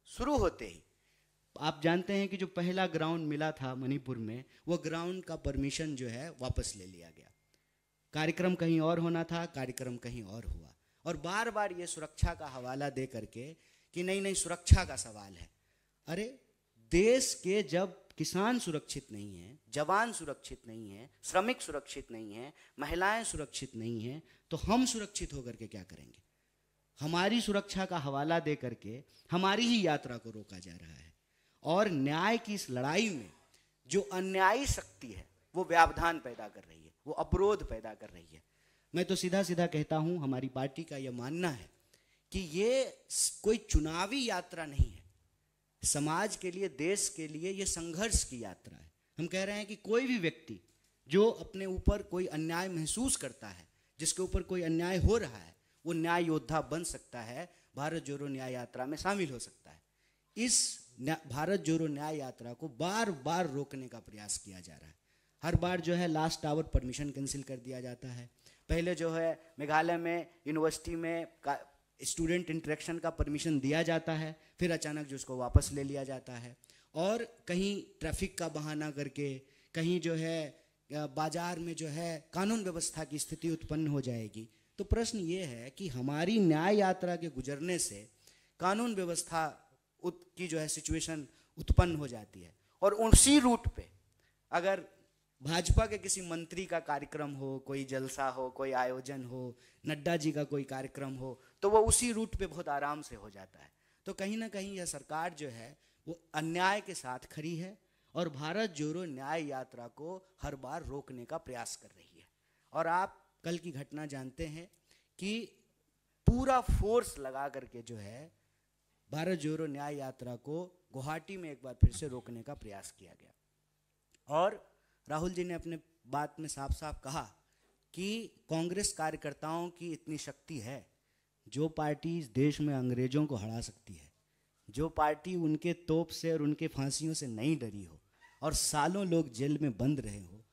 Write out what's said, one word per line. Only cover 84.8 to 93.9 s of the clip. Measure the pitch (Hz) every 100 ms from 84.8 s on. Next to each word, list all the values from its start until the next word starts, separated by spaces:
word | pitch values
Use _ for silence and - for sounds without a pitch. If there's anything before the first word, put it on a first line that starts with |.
प्रश्न | 196 220 226 220
ये | 165 180
है | 165 117 123
कि | - 190
हमारी | 123 131 147 175 226
न्याय | 180 151 180 208
यात्रा | 190 185 180 175
के | 170
गुजरने | 131 127 143 170 175
से | - 101 110 _ - - _ -
कानून | 180 208 240 202
व्यवस्था | 175 165 - 165 156 - _ _ _ _
उत-, | 175 175 - -
की | 180
जो | 160
है | 151
सिचुएशन | 156 - 160 151 156 135 - _ -
उत्पन्न | - - 180 156
हो | 143
जाती | 117 104 95
है | 85 - _ _
और | 196
उसी | 208 226 - 269 285
रूट | 247 233 - -
पे | -